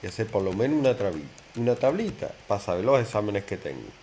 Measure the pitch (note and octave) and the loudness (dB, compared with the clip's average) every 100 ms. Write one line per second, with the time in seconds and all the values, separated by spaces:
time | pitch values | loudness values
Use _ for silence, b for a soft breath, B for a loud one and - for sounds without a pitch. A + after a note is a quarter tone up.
0 | G2 F#2 A2 G#2 F#2+ F#2 B2 D3+ C3+ A#2 | -10 -4 -2 0 0 0 2 4 4 2
1 | G2 D#2+ C#2+ - - - A#2+ A#2+ C3 E3+ | 0 -4 -10 -16 -14 -2 0 4 2 2
2 | A3 C3 - - - G2+ - F2+ G#2 C3+ | -2 -4 -8 -10 -2 -2 0 0 4 4
3 | A#2 G#2+ G#2 G2+ G2 F#2 - C2 G#1+ - | 4 0 0 -2 -4 -8 -6 -10 -12 -16